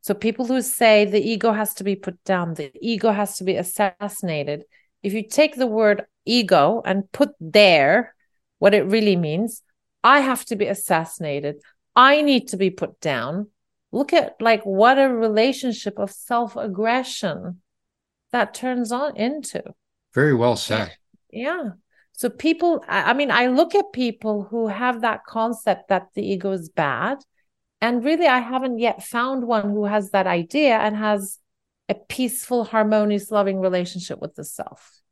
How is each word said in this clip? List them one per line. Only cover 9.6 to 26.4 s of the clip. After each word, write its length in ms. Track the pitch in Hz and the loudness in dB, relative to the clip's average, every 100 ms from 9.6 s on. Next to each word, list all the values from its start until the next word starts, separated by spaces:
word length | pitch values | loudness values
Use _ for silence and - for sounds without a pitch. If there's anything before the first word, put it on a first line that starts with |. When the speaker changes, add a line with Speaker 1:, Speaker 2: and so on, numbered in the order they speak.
| _ _ _ _ | _ _ _ _
Speaker 1:
I 160 | 226 285 | 4 4
have 260 | 262 247 - | 4 -2 -4
to 100 | 214 | -4
be 120 | 196 | -2
assassinated. 880 | 196 - 170 165 - 156 143 147 156 _ _ _ - | -4 0 -2 -2 -8 -6 -4 -6 -8 _ _ _ 4
I 260 | 254 294 | 6 6
need 280 | 294 262 - | 4 2 0
to 80 | 185 | -2
be 120 | 190 | -2
put 300 | 185 165 - | -2 -8 -6
down. 480 | 160 131 123 175 208 _ _ _ _ | -4 -4 -4 -6 -8 _ _ _ _
Look 180 | 220 285 | -6 2
at, 240 | 339 - - | 2 2 0
like, 220 | 226 220 | 0 2
what 360 | 202 190 226 269 | 0 4 6 6
a 80 | 269 | 4
relationship 920 | 240 220 214 240 269 262 214 - 202 | 2 0 2 2 0 -4 -6 -8 -6
of 120 | 202 | -8
self-aggression 1500 | - - 240 233 - 220 185 220 247 254 - 196 156 175 180 _ _ _ _ _ _ _ | -8 -4 -4 -2 -6 -8 -4 -2 -2 -4 -6 -6 -6 -10 -14 _ _ _ _ _ _ _
that 220 | 240 214 | -2 -2
turns 380 | - 254 247 226 | -4 -6 -4 -4
on 240 | 240 294 - | -4 -4 -4
into. 480 | 233 302 262 - - - _ _ _ | -4 -4 -8 -12 -12 -18 _ _ _
Speaker 2:
Very 200 | - 151 | 2 2
well 220 | 127 120 117 | 4 2 0
said. 380 | - 107 92 - _ _ _ | -2 -4 -4 -10 _ _ _
Speaker 1:
Yeah. 380 | - 262 349 262 180 _ _ _ | -10 -6 -6 -8 -12 _ _ _
So 180 | - 247 | -8 -8
people, 540 | - 302 330 349 330 - | -2 -2 0 0 0 -2
I, 240 | 196 170 | -2 0
I 20 | |
mean, 180 | 254 285 | 0 0
I 160 | 220 247 | 0 2
look 280 | 254 339 403 | 2 2 2
at 180 | 403 | -2
people 540 | 247 247 220 220 208 196 | -4 -6 -4 -6 -6 -6
who 180 | 233 226 | -6 -4
have 340 | 202 247 240 | -2 -4 -2
that 240 | 233 214 - | -4 -4 -8
concept 640 | 226 226 233 - 190 - | -4 -4 -2 -2 -2 0
that 180 | 190 185 - | -2 -2 -8
the 100 | 202 | -6
ego 260 | 190 | -4